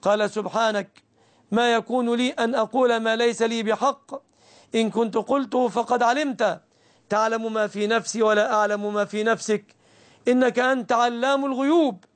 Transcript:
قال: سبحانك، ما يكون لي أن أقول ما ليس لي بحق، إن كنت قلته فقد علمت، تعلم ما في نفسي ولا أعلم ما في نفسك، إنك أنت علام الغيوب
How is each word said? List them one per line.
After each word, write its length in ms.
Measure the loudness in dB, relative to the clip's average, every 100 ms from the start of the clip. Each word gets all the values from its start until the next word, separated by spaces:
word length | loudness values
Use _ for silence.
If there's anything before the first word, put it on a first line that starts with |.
قال: 280 | 0 0 0
سبحانك، 720 | -4 -6 -2 0 -2 -6 _ _ _ _ _ _
ما 220 | 0 2
يكون 420 | 2 0 -2 0 0
لي 140 | -2
أن 260 | 0 -2 0
أقول 420 | -2 2 2 2
ما 180 | 0 0
ليس 260 | 0 0
لي 220 | -2 -2
بحق، 500 | -2 0 0 -2 _ -18 _ _ _ -20 _ -2
إن 140 | 0
كنت 280 | 0 -2 -2
قلته 500 | 0 -2 0 0 0
فقد 360 | -2 -2 2
علمت، 580 | 2 2 -2 -2 -2 -2 _ _ _ _ _
تعلم 440 | 0 0 0 -4
ما 140 | -2 -4
في 200 | -2 0
نفسي 360 | 0 -2 0
ولا 300 | 2 4 2
أعلم 400 | 2 0 -2 -4
ما 120 | -4 -4
في 180 | -2
نفسك، 420 | 0 -2 0 -4 -4 _ _ _ _ _ 0
إنك 320 | 2 2 2
أنت 320 | 0 0 0
علام 540 | 0 0 0 0 0 -2
الغيوب 580 | -2 2 4 2 -2 _